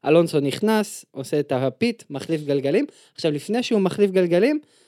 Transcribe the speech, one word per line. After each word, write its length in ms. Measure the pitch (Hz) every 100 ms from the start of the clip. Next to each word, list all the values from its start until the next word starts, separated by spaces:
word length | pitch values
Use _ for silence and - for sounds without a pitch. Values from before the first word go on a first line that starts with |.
| -
אלונסו 340 | 165 170 156
נכנס, 640 | 139 - 214 220 202 - -
עושה 280 | 135 135 151
את 120 | -
הפיט, 520 | 127 131 127 233 226 -
מחליף 320 | 139 - 160
גלגלים. 420 | 143 143 135 190 302 - _ -
עכשיו, 160 | 160
לפני 320 | 147 - 226
שהוא 180 | 233 214
מחליף 300 | 185 - 202
גלגלים, 480 | 185 175 175 240 302 - _